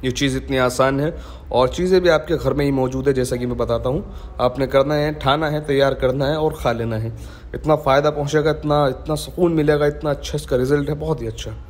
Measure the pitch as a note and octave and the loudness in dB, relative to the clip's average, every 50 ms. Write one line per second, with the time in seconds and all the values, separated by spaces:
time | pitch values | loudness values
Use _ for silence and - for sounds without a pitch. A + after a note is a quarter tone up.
0 | - B2+ B2 - C#3+ C#3 C3 C3 - - C3+ C3 B2+ B2 B2 - C3 C3+ C#3 C#3 | -2 -4 -2 0 0 0 0 -2 -4 -2 0 2 2 2 4 4 2 2 4 2
1 | C#3+ D#3+ F3 - - - - - - - - A#2+ C3 B2+ - - F3+ F#3 F#3 F#3 | -2 -2 -4 -6 -12 -14 -16 -16 -12 -2 2 2 2 2 2 -2 2 4 4 4
2 | F3+ F3 D#3 D3+ D3+ - E3+ C#3 A#2+ C3+ C3 C#3+ C#3+ C#3+ C#3 C3+ B2+ B2+ C3 C3+ | 6 6 4 4 2 0 -2 0 0 0 0 2 2 2 2 2 0 0 -2 0
3 | B2+ C#3+ C#3 B2+ B2 A#2+ B2+ B2 B2 B2 B2 A#2 A#2+ A#2 A#2 A#2 A2+ B2+ C3 F3 | 0 2 2 2 0 0 -2 -4 -2 -4 -2 -2 -2 -2 -2 -2 0 -2 -2 -2
4 | G#3 - - - - - - - A#2+ B2+ B2 C#3 C3+ B2+ - C#3 C3+ C#3+ D3+ D3 | -4 -8 -12 -14 -14 -14 -4 0 0 0 2 0 -2 2 4 4 4 4 2 0
5 | D3 D3+ D3+ D3 - C3+ C#3 D3+ D#3+ D3+ D3+ D3+ D3 - C#3+ C3+ C#3 C3+ C3 - | 0 -2 -2 -2 0 0 2 2 2 0 -2 -2 -2 0 2 2 4 2 2 0
6 | C3+ B2+ B2+ C#3 C#3 C3+ D#3 D#3 D#3 D#3 D3+ - - C3+ A#2 A#2 A#2 A2+ A2 A2 | 0 0 0 0 0 0 0 0 0 -2 -2 0 -2 -2 -2 0 -2 -4 -4 -4
7 | A2+ A2+ A2 - - - - - - - - - - D3+ D#3 D3 - C#3 C3 C#3+ | -4 -6 -8 -10 -14 -16 -16 -18 -16 -12 -12 -6 2 2 2 2 4 4 4 4
8 | D3 D3+ D3+ D3 D3 C#3+ D3+ D#3 D3 D#3+ D3 D3+ - D3+ D3 D3 D3 C3+ B2 - | 4 2 0 0 -4 0 0 2 2 2 -2 -2 -2 0 2 2 2 2 0 -4
9 | - - D#3 D3 - - - - F3+ E3+ E3 D#3 D3 D3+ D3+ C#3+ D3 D3 D3 D3+ | -4 -4 -4 -4 -4 -8 -2 0 2 2 4 2 4 4 4 4 2 0 0 -2
10 | - D3+ C#3+ D3 - - - D3 - - C#3 B2 B2+ C3 D3 D3 C#3+ C#3+ D#3 D3 | -4 -4 -4 -4 -6 -6 -6 -6 -4 -2 0 0 2 2 2 0 2 -2 -4 -6
11 | D3+ D#3+ D#3+ B2 A#2 A2+ A2 - - A#2 G#2+ G2+ - | -4 -4 -4 -4 -4 -8 -8 -10 -10 -12 -12 -14 -14